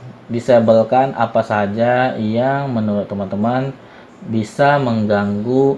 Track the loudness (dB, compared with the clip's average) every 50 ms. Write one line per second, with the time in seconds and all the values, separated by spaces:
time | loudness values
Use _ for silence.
0 | -18 -20 -20 -18 -12 -8 -8 -4 0 4 4 4 6 6 4 4 4 4 2 2
1 | 2 0 0 -2 -2 -2 0 -2 -2 0 0 -2 -2 -2 -2 0 0 0 2 2
2 | 0 -2 -2 -4 -4 -2 -2 0 0 0 0 -2 -4 -4 -4 -2 -2 -2 -2 -2
3 | -4 -4 -6 -8 -6 -6 -4 -2 -2 0 0 -2 -4 -6 -8 -12 -18 -20 -20 -20
4 | -20 -20 -20 -16 -10 -6 -4 -4 -4 -4 -2 2 2 4 4 2 2 0 0 0
5 | 0 0 2 0 0 0 -2 -4 -2 0 2 2 2 2 0